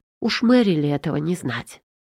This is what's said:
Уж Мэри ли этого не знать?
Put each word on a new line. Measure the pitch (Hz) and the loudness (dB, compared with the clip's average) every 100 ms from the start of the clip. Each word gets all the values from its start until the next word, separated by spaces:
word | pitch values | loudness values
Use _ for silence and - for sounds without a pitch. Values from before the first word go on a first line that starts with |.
| _ - | _ -8
Уж | 226 - | -6 0
Мэри | 233 247 202 | 4 4 4
ли | 160 147 | 2 0
этого | 143 160 147 | -2 -2 -4
не | 156 175 | -4 -4
знать? | 131 117 - - _ _ | -6 -8 -12 -20 _ _